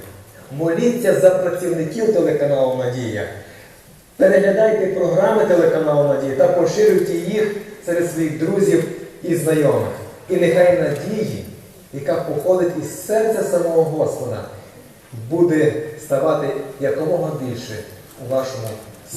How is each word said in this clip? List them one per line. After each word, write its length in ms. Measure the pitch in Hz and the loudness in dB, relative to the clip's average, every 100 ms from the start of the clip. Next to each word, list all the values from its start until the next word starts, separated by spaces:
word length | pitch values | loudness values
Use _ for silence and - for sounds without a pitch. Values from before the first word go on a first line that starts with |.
| - - - - - | -18 -20 -20 -20 -12
Моліться 680 | 139 165 165 240 233 190 180 | -4 -2 0 0 0 2 6
за 100 | 190 | 6
працівників 840 | 180 175 175 180 160 160 226 214 | 4 0 -2 -4 -4 -4 -2 0
телеканалу 600 | 175 156 147 143 135 131 127 | 2 2 2 0 2 0 0
«Надія». 480 | 123 127 113 104 - - - - - - - - - - | -4 -4 -6 -6 -8 -12 -18 -20 -20 -20 -20 -20 -10 2
Переглядайте 720 | 190 196 202 190 220 220 185 | 4 6 4 4 2 2 0
програми 580 | 175 170 170 196 214 185 | 0 0 2 2 2 2
телеканалу 600 | 170 160 160 156 147 143 | 4 4 2 2 2 2
«Надія» 280 | 135 135 135 | 0 0 2
та 120 | - | 4
поширюйте 640 | 175 165 202 208 180 - | 4 0 4 4 4 2
їх 420 | 170 170 214 208 196 - - - | -2 -2 -2 -2 -4 -12 -12 -4
серед 260 | 170 170 | -2 -2
своїх 280 | 160 156 - | -2 -4 -2
друзів 440 | 160 196 - 170 - - - - | -2 0 2 2 0 -6 -14 -10
і 120 | 175 156 | -4 -2
знайомих. 560 | 151 156 143 - - - - - - | 0 2 2 2 -2 -8 -14 -14 -2
І 60 | 185 | 2
нехай 460 | 175 180 180 175 | 4 4 4 4
надії, 640 | 151 147 180 214 - 104 - - - - - | 0 -2 -4 -4 -4 -6 -12 -18 -20 -20 -16
яка 220 | 139 143 175 | -8 -4 -2
походить 580 | - 165 180 180 170 156 | -2 -2 0 2 0 -2
із 240 | 147 - - | -8 -8 -2
серця 380 | 220 220 - | 0 0 0
самого 400 | - 175 170 165 | 0 0 2 2
Господа, 640 | 156 151 - - 123 104 - - - - - - - 113 117 | 2 0 -2 -4 -6 -8 -10 -16 -20 -20 -20 -20 -18 -16 -4
буде 440 | 165 175 156 - - - - - | 2 4 4 2 0 -6 -10 -4
ставати 420 | 139 - - 139 - - - | 0 2 0 -2 -6 -8 -4
якомога 520 | 139 - 170 175 156 151 | -2 -2 0 -2 -2 -6
більше 320 | 131 113 - 110 - - - - 120 | -6 -8 -10 -12 -14 -18 -20 -14 -4
у 80 | |
вашому 340 | 131 120 127 110 110 - - - | -4 -4 -6 -10 -10 -16 -20 -14